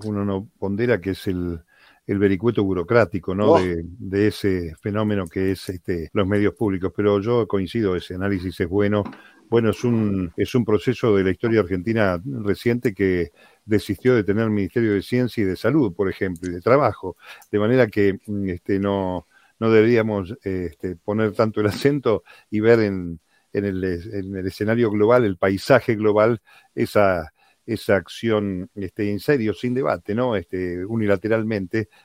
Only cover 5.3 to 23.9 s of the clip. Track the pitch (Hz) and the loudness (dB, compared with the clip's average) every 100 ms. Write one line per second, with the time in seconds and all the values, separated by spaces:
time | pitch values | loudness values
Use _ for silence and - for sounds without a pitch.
5.3 | 95 95 95 - 90 - 85 78 110 95 | -2 -2 -2 -6 -8 -6 -6 -4 -2 0
6.3 | 101 101 - 110 95 92 - 104 101 107 | 2 0 0 -2 -2 -4 0 2 2 2
7.3 | 120 107 101 90 117 101 90 - 92 98 | 0 0 -2 -2 -2 0 -2 -4 -6 -2
8.3 | 98 92 80 87 101 101 104 98 - - | -2 -4 -4 -2 0 2 0 -2 -8 -20
9.3 | _ _ 117 110 98 123 117 104 95 87 | _ _ 2 2 0 0 0 0 -2 -4
10.3 | - 101 127 110 104 - 117 120 98 95 | -4 -2 0 2 0 0 0 2 2 2
11.3 | 90 120 113 92 92 87 113 98 87 120 | 0 0 2 2 -2 -2 0 2 0 -4
12.3 | 127 101 90 120 120 123 95 95 90 82 | -6 -2 0 0 0 -2 0 2 2 -2
13.3 | _ - _ - 104 - 98 127 123 101 | _ -20 _ -2 0 0 -2 2 2 2
14.3 | 101 113 104 95 123 113 101 - 123 123 | 0 0 -2 -2 0 0 0 0 -2 -2
15.3 | - 95 87 110 156 110 82 95 - 95 | -2 -2 -2 0 2 0 0 -4 -2 -4
16.3 | 85 90 90 113 135 123 - 92 - - | -4 -8 -4 2 4 2 -2 -10 -14 -18
17.3 | - - 104 107 131 113 107 101 95 - | -20 -4 0 2 4 2 2 2 0 -6
18.3 | 101 98 90 - 98 101 98 92 90 - | -6 -4 -6 -2 -2 0 0 -2 -4 -8
19.3 | _ _ - 113 110 110 117 110 101 92 | _ _ -2 4 6 6 4 2 -2 -4
20.3 | - 98 92 85 - 95 87 - 107 110 | -8 -6 -4 -6 -8 -8 -6 -4 0 0
21.3 | 98 110 107 104 - 139 143 123 101 - | 2 0 2 0 2 0 0 0 0 -4
22.3 | - _ 107 110 117 104 95 87 80 _ | -20 _ 0 4 6 4 -2 -6 -10 _
23.3 | _ _ 104 101 92 92 | _ _ -4 -2 -2 -2